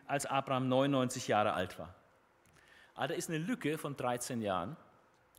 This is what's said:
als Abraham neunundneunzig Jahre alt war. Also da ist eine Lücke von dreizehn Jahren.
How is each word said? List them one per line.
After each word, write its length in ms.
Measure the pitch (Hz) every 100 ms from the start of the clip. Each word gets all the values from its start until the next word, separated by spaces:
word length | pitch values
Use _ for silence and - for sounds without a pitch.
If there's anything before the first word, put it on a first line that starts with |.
| -
als 180 | 139
Abraham 440 | - 135 135 131 131
neunundneunzig 600 | 127 139 135 127 123 -
Jahre 240 | 107 107
alt 260 | 82 92 -
war. 160 | 85 - _ _ _ _ _ - - - -
Also 180 | - 135
da 60 | 170
ist 100 | -
eine 100 | 156
Lücke 380 | 175 254 147 156
von 200 | 156 139
dreizehn 440 | 123 123 - 120
Jahren. 380 | 104 92 90 160 - _ _ _ _